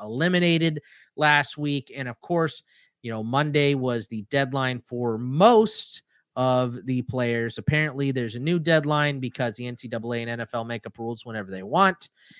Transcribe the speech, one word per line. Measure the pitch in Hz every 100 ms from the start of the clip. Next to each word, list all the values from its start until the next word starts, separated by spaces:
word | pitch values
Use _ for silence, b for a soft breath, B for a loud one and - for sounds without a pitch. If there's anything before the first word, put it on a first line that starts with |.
eliminated | 107 120 175 180 175 160 165 151 b b b -
last | 151 147 139 151
week. | 147 143 - 131
And | 127
of | 113
course, | - 170 156 - _ b b _
you | 120
know, | 110
Monday | 110 135 151 147 143 139
was | 127 120 101
the | 110 104
deadline | 139 135 135 127 123
for | _ 120 120 110
most | 123 143 214 226 220 - - - _ _ _ 123
of | 127 127 123 120 117
the | 127
players. | 120 127 120 117 117 -
Apparently, | - 151 156 131 139
there's | 131 117 120
a |
new | 147 175
deadline | 156 160 147 151 147 139
because | 127 - 120 110
the | 123
N | 120
C | 117
double | 113 117
A | 120
and | 117
N | 117
F | 113
L | 117
make | 113 113 113
up | 117
rules | 117 113 120
whenever | 110 95
they | 95
want | 98 160 190 180 - b b